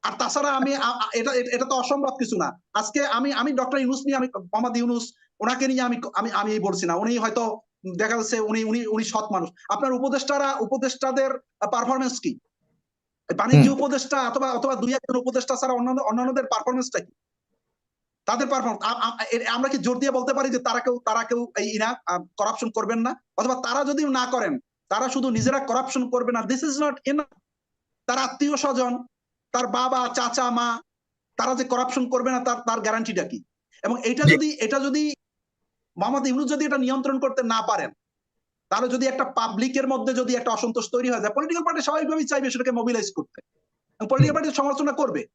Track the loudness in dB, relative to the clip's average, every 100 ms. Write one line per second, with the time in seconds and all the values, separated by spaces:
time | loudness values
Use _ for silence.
0 | -4 -2 0 2 2 2 2 2 0 0
1 | -2 0 0 0 0 -2 0 0 2 0
2 | 0 -2 -2 0 -2 -4 _ -2 0 0
3 | 2 2 0 0 0 0 0 0 0 0
4 | 0 0 0 -4 -4 -2 0 0 0 0
5 | -4 _ _ _ -2 0 2 2 0 -2
6 | -2 -2 -2 -2 0 0 0 -2 0 0
7 | 0 0 0 0 -2 -4 _ _ -10 -2
8 | 0 0 0 0 0 0 0 -2 0 -2
9 | 0 -2 -2 -4 -4 -10 -4 -2 0 0
10 | 0 0 0 0 0 -2 -2 0 -2 -2
11 | 0 2 0 -2 _ _ -2 0 2 0
12 | 0 -2 -6 -6 _ _ _ _ _ _
13 | _ _ _ -2 8 10 10 6 2 0
14 | 0 0 0 0 -2 0 0 0 0 -2
15 | 0 -2 0 -2 -2 -2 0 0 0 0
16 | 0 0 2 0 0 0 0 -2 -2 -4
17 | -6 _ _ _ _ _ _ _ _ _
18 | _ _ -4 -2 0 0 -2 -2 -2 -2
19 | -2 -4 -4 -2 -2 -2 0 0 0 0
20 | 0 0 0 0 0 0 -2 -2 -2 -2
21 | 0 0 0 -2 -2 -4 -2 0 -2 -2
22 | -4 -4 -6 -4 -2 -2 -4 -2 -2 0
23 | -2 -4 _ -4 -2 -2 -2 -2 0 0
24 | 0 0 0 0 0 -2 _ _ _ -2
25 | 0 0 0 2 2 2 0 -2 0 -2
26 | 0 0 0 -2 0 -2 -2 0 -2 -2
27 | -2 -2 -4 _ _ _ _ _ _ _
28 | -4 0 0 0 0 2 0 2 0 -2
29 | -8 _ _ _ _ -2 0 0 2 2
30 | 0 0 -2 0 2 2 0 -2 -6 _
31 | _ _ _ -4 -2 0 0 0 0 0
32 | 0 0 0 0 0 -2 -2 0 0 -2
33 | -2 -4 -4 -8 -14 _ _ _ -4 -2
34 | -2 4 6 6 4 0 -2 0 0 0
35 | -2 -4 _ _ _ _ _ _ _ -4
36 | -2 0 0 0 0 0 0 0 0 0
37 | 0 0 0 0 0 0 0 -2 -2 -10
38 | _ _ _ _ _ _ _ -2 0 0
39 | 0 0 -2 -2 -2 0 0 0 0 0
40 | 0 0 0 0 0 -2 -2 -2 -2 -2
41 | 0 0 0 -2 -2 -2 -2 -2 0 0
42 | 0 -2 0 0 -2 -2 -2 0 0 0
43 | -2 -6 -10 -12 _ _ _ _ _ _
44 | -2 4 4 4 -2 -2 -2 0 -2 -2
45 | -2 -4 -8